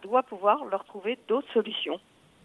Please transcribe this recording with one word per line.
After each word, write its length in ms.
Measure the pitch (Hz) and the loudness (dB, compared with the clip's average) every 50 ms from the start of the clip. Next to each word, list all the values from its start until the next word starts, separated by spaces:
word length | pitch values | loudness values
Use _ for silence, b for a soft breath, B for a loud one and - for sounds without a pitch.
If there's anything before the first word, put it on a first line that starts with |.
doit 220 | - 196 226 254 254 | 0 0 2 2 2
pouvoir 420 | - 220 185 190 202 220 294 277 | 0 -2 0 4 4 4 4 2
leur 180 | 214 190 190 - | -4 -4 -4 -4
trouver 340 | - - 208 180 214 254 - - - | -6 -12 -8 -4 -4 -4 -4 -2 0
d'autres 180 | 214 269 285 - - | 0 0 0 0 0
solutions. 480 | 233 202 214 214 - - 156 151 - - _ _ _ _ - _ - - | 0 0 0 -2 -6 -6 -6 -6 -8 -10 _ _ _ _ -20 _ -20 -20